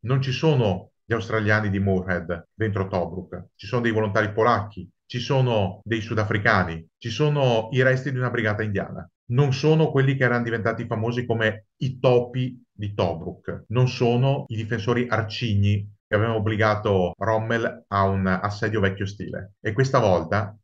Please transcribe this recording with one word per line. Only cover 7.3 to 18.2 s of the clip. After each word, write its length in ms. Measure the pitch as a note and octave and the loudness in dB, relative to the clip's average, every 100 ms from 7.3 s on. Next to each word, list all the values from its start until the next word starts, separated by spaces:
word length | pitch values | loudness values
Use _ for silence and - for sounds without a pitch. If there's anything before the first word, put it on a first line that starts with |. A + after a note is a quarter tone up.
| D3 C3+ A#2 A2 | 2 2 2 0
i 100 | C3 | 2
resti 300 | C3 C3 C#3+ | 2 2 -2
di 40 | B2+ | -4
una 120 | B2+ | -2
brigata 340 | A#2+ A2 G#2 | -2 -2 -2
indiana. 440 | G#2+ G2+ - - - _ _ | -2 -4 -4 -10 -14 _ _
Non 200 | A#2+ C#3+ | 2 2
sono 400 | C3 D3+ D#3+ D3+ | 2 4 4 4
quelli 240 | C#3 C3+ C3+ | 2 2 2
che 80 | |
erano 200 | B2+ A#2+ | 2 2
diventati 420 | A#2 A2+ A2 A#2 A#2 | 0 -2 -2 -2 -4
famosi 400 | A2+ A2+ A#2+ A#2+ | -4 -2 -4 -2
come 400 | A2 A2 G#2+ _ _ | 0 0 -2 _ _
i 220 | C3 - | -6 0
topi 640 | C3+ B2 A#2+ B2+ B2+ - _ | 4 4 2 -4 -6 -6 _
di 220 | - G#2 | -10 -8
Tobruk, 720 | G2+ F2+ E2 F2 D#2+ - D#2 - | -2 -2 -2 -8 -10 -12 -12 -4
non 220 | A2+ B2+ | 0 0
sono 560 | - A#2+ A#2+ C3+ C3+ C#3 | 2 2 2 2 0 -4
i 80 | G#2+ | -8
difensori 520 | G#2 A2+ G2 A#2+ A#2+ | -4 -4 0 0 0
arcigni 760 | A2 G#2 - A#2 G2+ G2+ G#2 G#2 - _ | -2 -2 -4 0 2 4 2 -2 -16 _
che 80 | G#2 | 0
avevano 220 | A2+ A2+ | 2 0
obbligato 760 | G2+ G#2+ A2 G#2 G#2+ F#2+ F2+ F2 | -2 2 2 2 2 2 2 -2
Rommel 680 | G2 A2 A2+ A#2 A2+ - _ | 0 0 0 -2 -2 -6 _
a 140 | G2+ | 0
un 220 | G2 G2 | 2 2